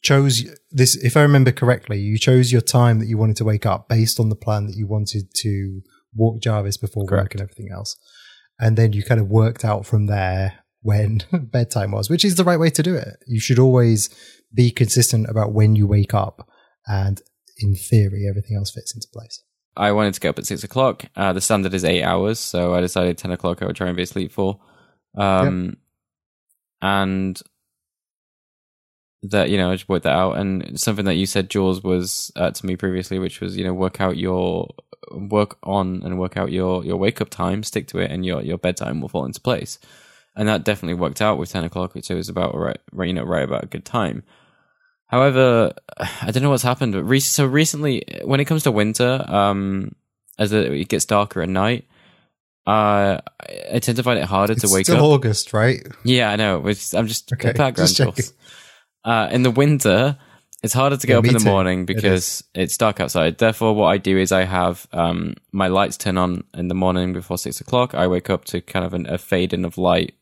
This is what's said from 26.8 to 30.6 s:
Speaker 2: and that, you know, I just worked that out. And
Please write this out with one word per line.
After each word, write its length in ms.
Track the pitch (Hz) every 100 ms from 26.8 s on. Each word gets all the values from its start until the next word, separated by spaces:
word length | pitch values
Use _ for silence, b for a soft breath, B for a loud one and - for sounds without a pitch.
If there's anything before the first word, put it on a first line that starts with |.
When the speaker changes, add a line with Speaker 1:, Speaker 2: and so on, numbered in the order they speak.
Speaker 2:
and 580 | 95 98 98 95 95 92 - _ _ _ _ _ _ _ _ _ _ _ _ _ _ _ _ _
that, 260 | 98 101 76
you 80 | 98
know, 140 | 90
I 40 | 92
just 140 | -
worked 140 | 92
that 120 | 82 73
out. 180 | 92 76
And 420 | 98 95